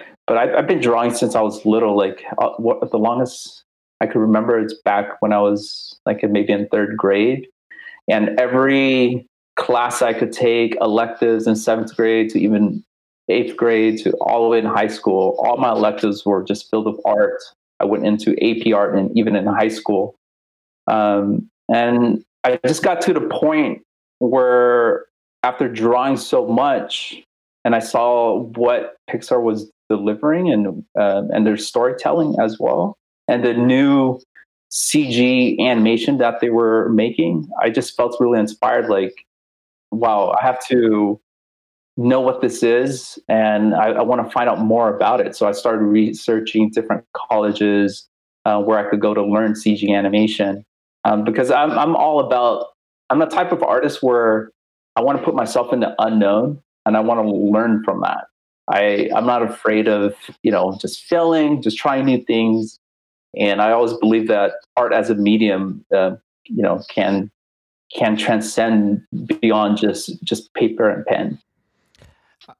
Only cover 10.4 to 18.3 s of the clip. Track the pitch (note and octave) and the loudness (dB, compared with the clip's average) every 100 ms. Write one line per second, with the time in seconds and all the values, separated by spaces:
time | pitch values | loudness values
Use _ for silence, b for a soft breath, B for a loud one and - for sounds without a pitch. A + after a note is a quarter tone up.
10.4 | B2 A#2 A2+ A2+ G2+ G#2+ A#2 - A#2 A2+ | 2 2 0 0 0 0 0 0 0 2
11.4 | A2+ A2 - A2+ A2 - A2+ A2+ A2 G2 | 0 0 0 -2 -2 0 2 2 2 0
12.4 | G2 G#2+ G#2 - - _ _ _ - G2 | 2 2 0 -2 -12 _ _ _ -2 -2
13.4 | - - A#2+ A2+ A2+ A2 - - - A#2 | -2 -2 0 2 2 0 -2 -2 0 2
14.4 | A#2 A#2 A2 - A2 - - F#2+ F#2 - | 2 2 2 0 -2 -2 0 2 0 0
15.4 | - A#2+ B2+ A2+ G#2+ G#2 A2 G2 G2+ F#2+ | 0 0 0 2 0 0 -2 -2 -2 -2
16.4 | F#2 G2+ - A2 G#2+ G#2+ - G#2 G2+ - | -2 -6 -2 -2 -2 -2 0 2 0 -2
17.4 | - _ _ - G2 G#2+ G#2+ G#2+ A2 | -12 _ _ -4 -2 0 0 0 0